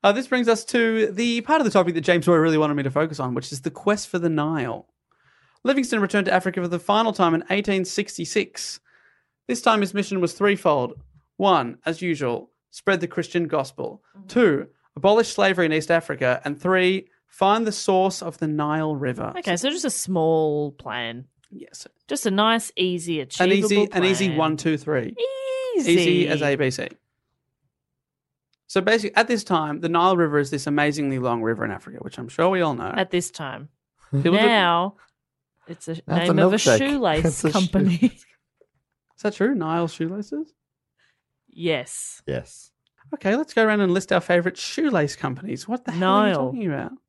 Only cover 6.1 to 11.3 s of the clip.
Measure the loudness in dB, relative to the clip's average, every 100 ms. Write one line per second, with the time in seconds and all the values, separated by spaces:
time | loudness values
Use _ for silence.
6.1 | 0 2 2 0 -4 -4 -4 0 2 2
7.1 | 2 2 2 0 -2 0 -2 -2 -4 -6
8.1 | -6 -4 -2 -4 -6 -14 -14 _ _ _
9.1 | _ _ _ _ -2 2 2 0 -2 -4
10.1 | -2 -2 0 0 2 0 0 -2 -8 -20
11.1 | _ _